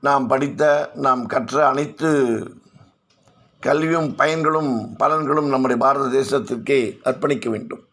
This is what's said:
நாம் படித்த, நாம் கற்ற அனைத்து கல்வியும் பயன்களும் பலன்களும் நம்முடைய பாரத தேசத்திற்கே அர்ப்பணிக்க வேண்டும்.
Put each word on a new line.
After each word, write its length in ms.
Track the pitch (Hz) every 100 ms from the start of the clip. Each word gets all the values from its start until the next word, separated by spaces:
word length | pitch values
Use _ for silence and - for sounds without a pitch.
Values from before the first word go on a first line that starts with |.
நாம் 240 | 143 139 123
படித்த, 360 | 135 139 - 151 147 147
நாம் 320 | - 139 127 117
கற்ற 420 | 127 110 135 147
அனைத்து 420 | 135 147 - 160 151 127 113 90 - _ - - _ _ _ _ _ _ _
கல்வியும் 520 | - 143 160 165 156 -
பயன்களும் 560 | 147 160 156 156 147 117 104 113
பலன்களும் 520 | 143 156 147 151 147
நம்முடைய 240 | 135 127 123
பாரத 240 | 131 139 135 131
தேசத்திற்கே 640 | 135 135 107 120 110 139 113 -
அர்ப்பணிக்க 440 | - 127 147 135 117
வேண்டும். 340 | 110 - - _